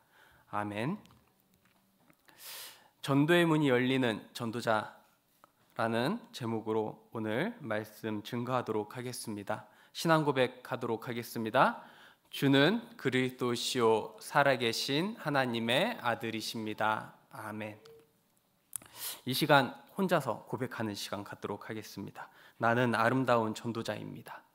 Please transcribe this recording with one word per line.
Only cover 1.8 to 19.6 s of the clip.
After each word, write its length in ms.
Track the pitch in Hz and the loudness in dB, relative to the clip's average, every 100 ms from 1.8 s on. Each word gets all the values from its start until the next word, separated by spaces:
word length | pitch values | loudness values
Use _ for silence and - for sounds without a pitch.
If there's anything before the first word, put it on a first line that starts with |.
| _ _ _ _ _ - - - - - _ _ | _ _ _ _ _ -20 -16 -14 -16 -18 _ _
전도의 400 | - 139 151 175 | 2 4 6 6
문이 240 | 170 156 143 | 6 4 4
열리는 580 | 123 127 131 120 104 - | 4 4 2 2 0 -6
전도자라는 600 | - 117 120 113 107 - - _ _ _ _ - _ _ - 113 113 135 226 - | -8 -6 -4 0 0 0 -10 _ _ _ _ -20 _ _ -2 0 2 0 -2 -6
제목으로 720 | - 113 113 110 110 107 - - | -8 -4 -4 -2 -2 -2 -6 -12
오늘 420 | 117 110 110 202 240 | -8 -4 -2 -2 -6
말씀 600 | 131 107 107 - 110 107 | -6 -4 -6 -8 -6 -6
증거하도록 760 | - 120 120 127 117 110 104 127 | -6 -6 -2 -2 -2 -4 -4 -8
하겠습니다. 720 | 123 123 - 101 101 110 - _ - | -10 -10 -10 -8 -6 -8 -10 _ -18
신앙 320 | - 170 160 | -4 2 4
고백하도록 800 | 147 131 123 - - 127 120 110 - | 4 2 2 0 -8 -6 -4 -4 -4
하겠습니다. 760 | 120 117 120 110 123 190 233 - - - _ _ | -8 -8 -6 0 4 4 2 -10 -20 -20 _ _
"주는 500 | - 139 139 147 226 - - | -2 4 6 6 4 -4 -6
그리스도시요 1200 | 135 127 127 127 123 120 - 127 113 110 - - | -2 0 0 -2 -2 -2 -2 2 4 4 0 -10
살아계신 960 | - 151 139 127 117 113 - 143 190 220 | -2 2 4 4 2 0 -2 -2 -2 -4
하나님의 800 | 151 143 127 117 113 131 214 - | -2 0 0 0 2 2 2 -2
아들이십니다." 1120 | 120 113 113 110 - 117 107 104 110 107 123 - _ | -4 -2 -4 -6 -6 -6 -6 -2 0 0 -4 -16 _
아멘. 480 | - 107 107 107 107 - - _ _ _ _ _ _ _ - - - - - - | -14 -12 -10 -10 -12 -20 -20 _ _ _ _ _ _ _ -14 -14 -14 -12 -10 -4
이 80 | |
시간 400 | 127 147 143 | 0 6 6